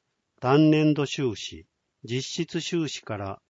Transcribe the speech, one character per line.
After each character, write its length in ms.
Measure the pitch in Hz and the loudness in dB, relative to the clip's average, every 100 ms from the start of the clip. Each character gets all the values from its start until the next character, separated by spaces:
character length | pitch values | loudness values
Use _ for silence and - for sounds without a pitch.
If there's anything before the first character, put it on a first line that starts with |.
| _ _ _ _ | _ _ _ _
単 300 | 127 143 156 | 2 6 6
年 240 | 156 156 | 6 4
度 100 | 147 | 2
収 320 | 139 - 131 101 | -2 -2 -2 -4
支、 300 | - 80 - _ _ _ | -10 -16 -20 _ _ _
実 440 | - 123 - - 160 | -8 -6 -6 -6 -6
質 140 | 175 | -6
収 260 | - 170 151 | -4 -2 -4
支 140 | - | -6
か 160 | - 107 | -10 -8
ら 240 | 98 98 | -8 -10